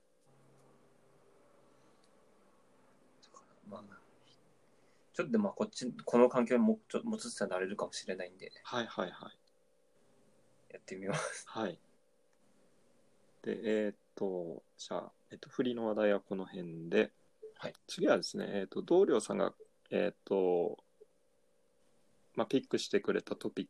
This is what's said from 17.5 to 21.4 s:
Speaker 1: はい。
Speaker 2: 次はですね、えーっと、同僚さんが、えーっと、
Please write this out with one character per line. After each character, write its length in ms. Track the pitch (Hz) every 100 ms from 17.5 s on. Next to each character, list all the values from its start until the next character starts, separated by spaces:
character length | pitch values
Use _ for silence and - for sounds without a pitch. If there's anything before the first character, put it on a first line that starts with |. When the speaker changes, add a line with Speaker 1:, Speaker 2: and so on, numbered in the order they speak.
| -
Speaker 1:
は 140 | -
い。 40 | - -
Speaker 2:
次 200 | - 202
は 100 | 110
で 60 |
す 140 | - 104
ね、 80 | 98
え 120 | 101
ー 20 | 95
っ 20 |
と、 140 | -
同 240 | 98 175 202
僚 160 | 120
さ 120 | -
ん 40 | 101
が、 160 | 92 - - _ -
え 180 | 95 92
ー 20 |
っ 40 | - -
と、 520 | 98 92 87 85 - _ _ - _ _ _